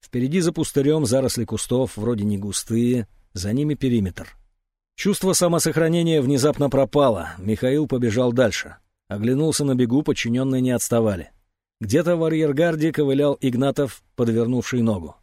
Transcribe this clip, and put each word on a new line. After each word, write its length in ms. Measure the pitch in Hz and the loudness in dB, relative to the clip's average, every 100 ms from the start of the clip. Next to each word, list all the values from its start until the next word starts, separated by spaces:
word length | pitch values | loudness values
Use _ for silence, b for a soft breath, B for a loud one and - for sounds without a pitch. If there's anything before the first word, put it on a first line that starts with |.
Впереди 360 | - 123 127 180 | -6 -4 0 0
за 120 | 170 | 0
пустырём 540 | 165 156 - 139 156 135 | 0 -2 2 2 2 2
заросли 380 | 135 131 123 | 2 0 -2
кустов, 520 | 110 110 - 123 131 - | -4 -6 -2 -2 -2 -2
вроде 280 | 110 117 | -2 -2
не 140 | 101 101 | -2 -2
густые, 680 | 101 95 - 113 120 123 104 _ _ | -4 -8 -4 0 2 0 -4 _ _
за 200 | 95 92 | -8 -4
ними 220 | 120 151 | -2 -2
периметр. 600 | 143 131 120 95 - - - _ _ _ _ _ - | -2 0 0 0 -6 -18 -20 _ _ _ _ _ -4
Чувство 360 | - 196 185 | -2 0 0
самосохранения 880 | 180 175 170 165 156 165 170 170 160 | 2 2 2 0 2 2 2 2 2
внезапно 500 | 131 143 143 139 143 | 2 2 2 2 0
пропало, 600 | 135 135 147 139 101 82 - | 2 2 4 2 2 -6 -10
Михаил 480 | 95 110 127 143 151 | -4 -2 0 0 0
побежал 460 | 127 123 104 127 | 0 0 2 0
дальше. 440 | 120 120 - - - _ _ _ | 4 2 0 -10 -16 _ _ _
Оглянулся 560 | 101 113 131 156 143 | -4 -2 0 0 0
на 100 | 143 | 0
бегу, 280 | 127 120 127 | 2 2 2
подчинённые 580 | 156 143 120 120 135 131 | 0 -2 -2 -2 0 0
не 120 | 127 | 0
отставали. 580 | 120 - 117 110 92 78 _ _ _ _ _ | -2 0 2 2 -2 -8 _ _ _ _ _
Где-то 360 | 110 135 165 175 | 0 0 2 0
в 80 | |
арьергарде 680 | 160 160 156 139 170 160 160 | 0 0 0 2 0 2 -2
ковылял 460 | - 143 135 143 135 | 0 0 2 2 0
Игнатов, 600 | 135 120 135 135 139 - _ - | -2 0 -2 0 -4 -6 _ -4
подвернувший 680 | 117 113 117 123 - 127 | 0 0 0 -2 -2 -2
ногу. 340 | 113 101 78 - | 0 -2 -6 -18